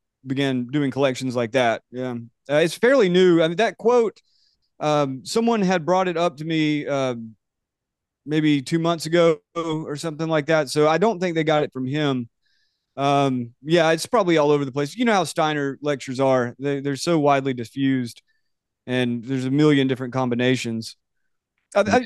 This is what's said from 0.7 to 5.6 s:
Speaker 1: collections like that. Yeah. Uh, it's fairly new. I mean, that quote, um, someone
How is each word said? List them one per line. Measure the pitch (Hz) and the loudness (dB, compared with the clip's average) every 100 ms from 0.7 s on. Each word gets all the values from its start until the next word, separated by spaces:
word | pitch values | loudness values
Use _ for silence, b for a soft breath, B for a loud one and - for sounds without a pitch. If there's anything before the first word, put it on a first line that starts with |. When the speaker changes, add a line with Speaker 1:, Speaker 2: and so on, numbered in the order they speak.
| 147 139 | -2 -2
Speaker 1:
collections | 127 139 127 131 123 | 0 0 0 -4 -4
like | 117 | 0
that. | 131 120 110 _ | 2 2 0 _
Yeah. | 123 127 120 117 _ - | -10 -8 -10 -14 _ -2
Uh, | 147 | 2
it's | 165 | 2
fairly | - 233 277 190 | 2 2 4 4
new. | 180 185 165 | 4 6 6
I | 160 | 2
mean, | 175 | 0
that | 220 175 | -2 0
quote, | 220 247 220 - _ _ _ _ _ - | 2 2 2 -4 _ _ _ _ _ -6
um, | 151 147 139 131 | -2 0 0 -4
someone | - 226 233 226 | -6 -2 0 2